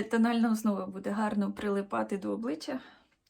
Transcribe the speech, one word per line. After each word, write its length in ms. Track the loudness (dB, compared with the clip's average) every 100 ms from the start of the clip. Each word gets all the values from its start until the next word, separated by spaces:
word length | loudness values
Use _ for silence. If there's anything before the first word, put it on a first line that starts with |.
<laughs> 80 | 4
тональна 420 | 4 4 4 2
основа 340 | 2 2 0 -4
буде 240 | -6 -4
гарно 420 | -2 0 0 0
прилипати 680 | -2 0 0 0 -2 -2 -2
до 120 | -2
обличчя. 500 | -4 -4 -6 -6 -8 -10 -20 _ _